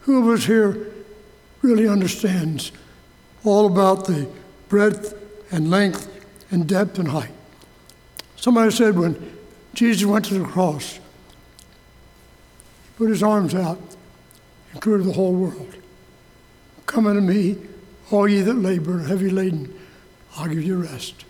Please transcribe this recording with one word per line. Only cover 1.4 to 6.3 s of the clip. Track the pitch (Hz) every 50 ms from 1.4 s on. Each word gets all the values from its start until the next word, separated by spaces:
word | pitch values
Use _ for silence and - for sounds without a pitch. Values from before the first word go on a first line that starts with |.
| _ _ - -
really | - 254 233 214 220 214
understands | 208 208 185 170 - - - 202 185 180 160 160 160 139 - - - - - - - - _ _ _ _ _ _ - -
all | - 214 202 208 208
about | 202 180 190 196 190 190 190 -
the | - 175 147 139 123 - - - - - - - -
breadth | 202 202 202 214 - - - - - - - - - - - -
and | 180 170 156 160
length | 175 196 208 196 160 143 - - - - - -